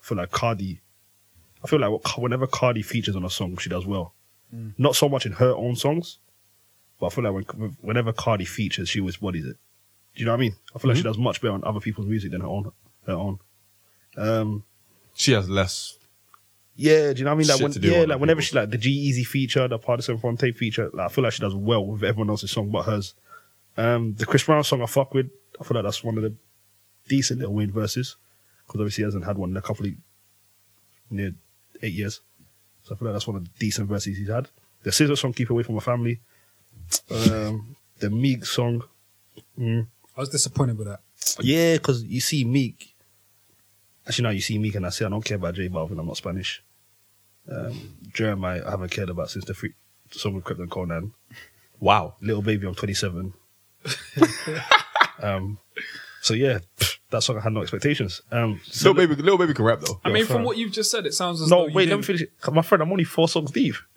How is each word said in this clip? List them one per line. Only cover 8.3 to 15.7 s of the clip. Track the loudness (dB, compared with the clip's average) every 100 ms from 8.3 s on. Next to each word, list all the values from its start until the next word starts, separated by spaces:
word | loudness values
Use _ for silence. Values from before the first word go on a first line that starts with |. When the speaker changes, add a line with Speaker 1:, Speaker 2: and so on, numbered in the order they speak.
| 0
Speaker 1:
features, | -2 -4 -4 -2 -4
she | -2
always | -2 -4
bodies | -6 -4 -6
it. | -12 _ _ _ _ _
Do | -6
you | -2
know |
what | 0
I |
mean? | 0 -2 -14
I | -2
feel | 2
like | 2
she |
Speaker 3:
Mm-hmm. | 2
Speaker 1:
does | 0
much | 0 0
better | -2
on | -2
other | -2 -4
people's | -4 -4 -2
music | -2 -2
than | -6
her | -4
own. | -6 -6 -12 _ _ -6
Her |
own. | -4 -4 -6 _ _ _ _ _ _ _ -6
Um, | -2 0 0 -4 -8 _ _ _ _
Speaker 3:
She | -2 4
has | 4 4
less | 0 0